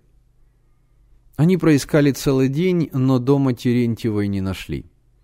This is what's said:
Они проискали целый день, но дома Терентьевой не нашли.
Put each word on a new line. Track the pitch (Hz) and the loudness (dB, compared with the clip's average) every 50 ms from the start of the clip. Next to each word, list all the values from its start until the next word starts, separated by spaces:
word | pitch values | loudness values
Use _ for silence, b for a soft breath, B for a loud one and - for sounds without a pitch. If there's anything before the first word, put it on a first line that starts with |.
| _ _ _ _ _ _ _ _ _ _ _ _ _ _ _ _ _ _ _ _ _ _ _ _ _ _ _ | _ _ _ _ _ _ _ _ _ _ _ _ _ _ _ _ _ _ _ _ _ _ _ _ _ _ _
Они | - 143 170 185 | 0 2 2 2
проискали | 170 156 160 156 135 - - - 156 143 147 127 | 2 2 2 2 2 0 0 0 2 2 2 0
целый | - - 151 135 131 135 131 | 0 -2 -2 0 0 0 0
день, | 135 147 180 185 180 175 156 - - | 0 0 0 0 0 0 -2 -2 -2
но | 139 131 131 135 127 | -2 0 2 2 0
дома | 120 127 143 139 139 131 120 | 2 2 2 2 2 0 -2
Терентьевой | - - 127 120 123 123 117 113 107 - 117 107 104 101 101 | -2 -2 0 0 0 0 0 -2 -4 -4 -4 -2 -2 -2 -2
не | 98 98 95 | -2 -4 -4
нашли. | 95 92 - - - 78 67 - - _ _ _ _ _ _ | -4 -6 -8 -8 -10 -10 -10 -10 -12 _ _ _ _ _ _